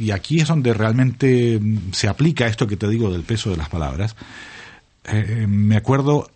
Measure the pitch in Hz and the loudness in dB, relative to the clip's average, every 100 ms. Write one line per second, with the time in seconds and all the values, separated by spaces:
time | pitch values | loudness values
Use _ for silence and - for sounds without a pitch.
0 | 107 101 - 160 156 160 123 104 110 117 | -4 -4 -2 0 2 2 2 2 2 2
1 | 127 110 135 123 120 110 107 110 92 92 | 0 2 2 4 2 0 0 -2 -4 -2
2 | 107 98 151 156 120 110 104 101 104 117 | -2 2 0 2 0 0 -2 -2 -2 0
3 | 107 90 78 113 107 85 76 85 73 69 | 0 -2 -2 -4 -2 -4 -4 -4 -4 -4
4 | 104 - - - - - - - _ _ | -6 -6 -20 -20 -20 -20 -20 -20 _ _
5 | - 107 104 113 104 101 104 107 107 135 | -4 -2 -2 -2 0 2 4 4 4 2
6 | 139 147 - | 4 2 0